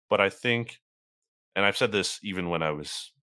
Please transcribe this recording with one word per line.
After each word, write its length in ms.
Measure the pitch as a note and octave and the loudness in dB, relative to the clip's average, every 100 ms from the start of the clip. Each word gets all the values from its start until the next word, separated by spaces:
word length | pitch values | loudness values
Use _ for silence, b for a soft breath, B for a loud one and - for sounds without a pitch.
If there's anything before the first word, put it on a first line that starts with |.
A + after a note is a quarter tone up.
| - | 0
But 100 | G#2 | 2
I 100 | G2 | 2
think, 500 | - B2 A#2 A#2 - _ _ _ _ _ _ _ - | 0 -2 0 -2 -10 _ _ _ _ _ _ _ 0
and 80 | |
I've 120 | G2+ - | 2 4
said 160 | B2 | 2
this 260 | G2+ F2 - | 2 0 -4
even 260 | G2+ F#2 F2+ | -8 -4 -2
when 140 | E2+ | 0
I 80 | D#2+ | 0
was 400 | D2+ D2 - - _ | -2 -6 -10 -12 _